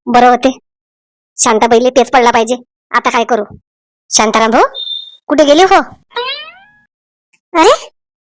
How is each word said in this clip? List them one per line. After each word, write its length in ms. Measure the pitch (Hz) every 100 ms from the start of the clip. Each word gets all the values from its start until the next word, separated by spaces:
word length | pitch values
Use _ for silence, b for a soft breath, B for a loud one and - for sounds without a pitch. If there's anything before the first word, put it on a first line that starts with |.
| -
बरं 220 | 240 247
होते. 280 | 247 262 254 _ _ _ _ _ _ _ -
शांताबाईले 520 | 247 220 233 233 254
पेच 220 | 254 233
पडला 200 | 269 240
पाहिजे. 240 | 233 226 247 - _ _
आता 180 | 240 247
काय 140 | 240
करू? 200 | 214 226 208 - _ _ _ _ _
शांताराम 420 | - 220 220 226
भाऊ, 120 | 240 494 - - - - _ -
कुठे 140 | 285
गेले 200 | 285 294
हो? 180 | 370 370 254 - _ 480 508 587 622 698 831 855 855 _ _ _ _ _ _
अरे, 200 | 339 370 622 - _ _ _